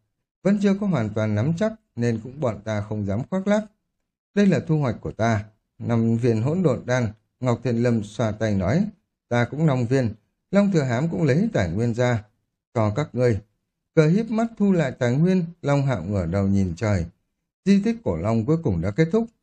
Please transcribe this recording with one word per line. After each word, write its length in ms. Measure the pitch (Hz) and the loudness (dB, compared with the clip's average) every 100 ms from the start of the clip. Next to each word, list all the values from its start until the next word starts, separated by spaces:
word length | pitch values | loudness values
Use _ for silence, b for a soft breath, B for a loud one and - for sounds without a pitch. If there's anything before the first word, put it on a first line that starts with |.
| _ _ _ _ | _ _ _ _
"Vẫn 160 | 190 202 | -2 2
chưa 120 | 202 196 | 2 0
có 60 | 208 | 0
hoàn 220 | 147 107 | 0 -2
toàn 260 | 110 107 104 | -2 0 0
nắm 180 | 139 165 | 0 0
chắc, 160 | 214 226 _ 117 | -2 -4 _ -4
nên 240 | 120 110 | -2 -2
cũng 160 | 123 139 | -6 -6
bọn 220 | 127 101 | -4 -4
ta 180 | 110 107 | -6 -6
không 240 | 101 107 98 | -4 -4 -4
dám 160 | 101 135 | -4 -4
khoác 180 | 185 196 | -4 0
lác." 160 | 208 214 _ _ _ _ _ _ | -2 -2 _ _ _ _ _ _
"Đây 120 | 202 202 | 2 4
là 140 | 139 | 2
thu 200 | 104 156 | 0 0
hoạch 220 | 135 - | 0 -4
của 100 | 80 | -8
ta." 340 | - 113 107 104 _ _ - | -2 0 0 -4 _ _ -10
Năm 380 | 113 117 113 117 | -2 0 2 2
viên 240 | 123 110 | 2 2
hỗn 220 | 123 175 | 0 0
độn 180 | 165 117 - | 0 0 -2
đan, 220 | 127 110 - _ - | -2 -2 -6 _ -6
Ngọc 200 | 127 113 | -2 -2
Thiện 200 | 127 117 | -2 0
Lâm 200 | 120 117 | 2 0
xoa 280 | 101 - 110 | -4 -4 -4
tay 240 | 107 113 98 | -2 -2 0
nói. 320 | 92 156 220 - _ _ - | 0 0 0 -6 _ _ -4
"Ta 160 | 120 120 | -2 -2
cũng 200 | 139 160 | 0 0
năm 200 | 127 117 | 2 0
viên." 280 | 135 117 - _ _ - | 0 0 -4 _ _ -2
Long 200 | 196 202 | 2 2
Thừa 100 | 160 | 2
Hám 280 | 131 120 165 | 0 -2 -2
cũng 140 | 175 | 0
lấy 260 | 156 143 226 | 0 2 0
tài 160 | 131 87 | 0 -2
nguyên 240 | 95 120 | 0 -2
ra. 300 | 113 123 120 - _ _ _ _ | 0 0 0 -6 _ _ _ _
"Cho 200 | 120 107 104 | -2 0 -2
các 140 | 156 | -4
ngươi." 260 | 120 123 101 - _ _ _ _ 160 | 0 0 0 -6 _ _ _ _ 2
Cười 160 | 156 | 4
híp 200 | 185 233 | 2 0
mắt 160 | 220 226 - | -2 -2 0
thu 140 | 202 | 2
lại 200 | 180 135 | 2 0
tài 240 | - 120 131 | -2 0 2
nguyên, 300 | 175 185 170 - | 2 2 -2 -6
Long 240 | 139 143 139 | -2 0 0
Hạo 180 | 107 | -2
ngửa 220 | 85 101 82 | -2 -2 0
đầu 220 | 98 98 | 0 2
nhìn 260 | 98 95 80 | 2 0 -2
trời. 300 | 107 98 82 _ _ _ _ _ 190 | 0 0 -2 _ _ _ _ _ 0
"Di 160 | 196 | 2
tích 140 | 226 226 | 2 -4
Cổ 140 | 113 80 | -4 -2
Long 280 | 101 113 110 | 0 0 0
cuối 120 | 165 | 0
cùng 180 | 156 85 | 0 -2
đã 100 | 92 | -2
kết 160 | 107 165 | 0 0
thúc, 160 | 220 226 _ | 0 -2 _